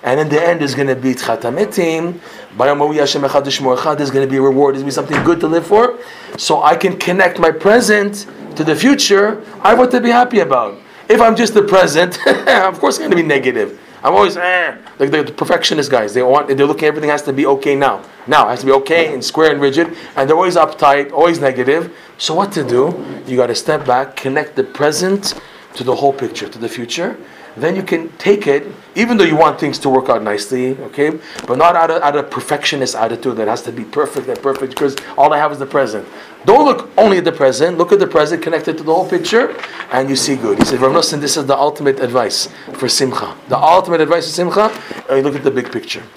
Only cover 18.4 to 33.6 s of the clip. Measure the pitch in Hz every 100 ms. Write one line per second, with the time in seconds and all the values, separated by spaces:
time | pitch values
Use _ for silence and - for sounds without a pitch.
18.4 | 110 120 135 139 135 165 160 135 123 151
19.4 | 156 143 139 135 170 - - - 135 160
20.4 | 185 175 151 - 147 143 143 - 170 165
21.4 | 139 127 127 156 175 - - - - 160
22.4 | 196 175 131 120 143 175 - - - 127
23.4 | 120 113 - 151 143 123 113 - 135 139
24.4 | 151 - - - 151 151 185 202 202 -
25.4 | - - - - 123 117 139 135 123 -
26.4 | 101 113 113 - 117 - 185 311 - -
27.4 | - - 147 190 - 165 165 - - 202
28.4 | 147 143 143 - - - 226 233 180 156
29.4 | 156 143 147 131 139 131 127 117 107 104
30.4 | - 127 127 131 117 - 147 156 - -
31.4 | - 127 165 175 165 165 151 143 135 -
32.4 | - 147 - 147 123 120 113 117 135 113
33.4 | 107 117